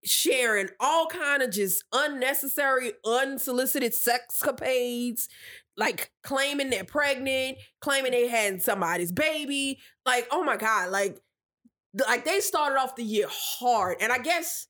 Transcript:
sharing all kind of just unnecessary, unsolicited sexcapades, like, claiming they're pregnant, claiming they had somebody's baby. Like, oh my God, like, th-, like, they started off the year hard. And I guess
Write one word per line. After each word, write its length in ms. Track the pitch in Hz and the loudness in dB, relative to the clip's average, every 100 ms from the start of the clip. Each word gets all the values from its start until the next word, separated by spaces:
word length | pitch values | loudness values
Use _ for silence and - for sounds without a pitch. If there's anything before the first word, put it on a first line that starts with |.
sharing 640 | - - 330 262 240 208 196 - | 0 2 2 2 4 2 0 0
all 240 | 262 330 320 | 2 4 2
kind 340 | 339 285 285 | -2 0 2
of 80 | 262 | 0
just 340 | 196 196 - - | 0 0 -2 -2
unnecessary, 960 | 247 302 285 254 277 277 - 277 262 247 - 214 | 0 0 0 0 0 -2 0 2 2 -2 -6 0
unsolicited 880 | 240 269 269 - 247 254 285 240 | 2 0 -2 -2 0 0 0 0
sexcapades, 1300 | - - 240 - - - 247 - 254 247 240 240 233 - - - - _ - | 0 0 0 -2 -2 -2 -2 -2 0 0 -2 -4 -4 -8 -10 -20 -20 _ -4
like, 340 | 214 185 - _ | -2 -2 -10 _
claiming 460 | - 269 277 285 269 | -4 -2 0 0 -2
they're 140 | 220 | -2
pregnant, 720 | 190 294 285 254 269 262 262 262 - _ | -2 -2 0 0 0 -2 -2 -6 -18 _
claiming 320 | 294 277 262 | -2 0 2
they 160 | 247 240 | 2 2
had 340 | 233 208 190 | 2 0 0
somebody's 520 | 208 202 170 175 170 | 0 0 0 0 -2
baby. 680 | 180 311 311 254 285 277 269 - _ - | 0 0 0 -4 -2 -4 -6 -12 _ 0
Like, 220 | 247 233 | 0 0
oh 120 | 302 | -2
my 140 | 311 214 | 0 0
God, 320 | 214 214 180 | 2 0 0
like, 320 | 196 196 - _ _ _ _ _ _ _ 196 | 0 -2 -4 _ _ _ _ _ _ _ -4
th-, 100 | 240 | 0
like, 180 | 240 311 | 2 2
they 160 | 392 | 0
started 360 | 392 330 294 269 | 0 0 2 2
off 180 | 254 - | 0 -4
the 60 | |
year 240 | 226 214 196 | -2 0 0
hard. 680 | - - - 247 226 185 175 | -2 -6 -2 2 4 2 0
And 100 | 220 | 2
I 60 | 247 | 2
guess 500 | 247 339 339 - - | 2 0 0 -8 -10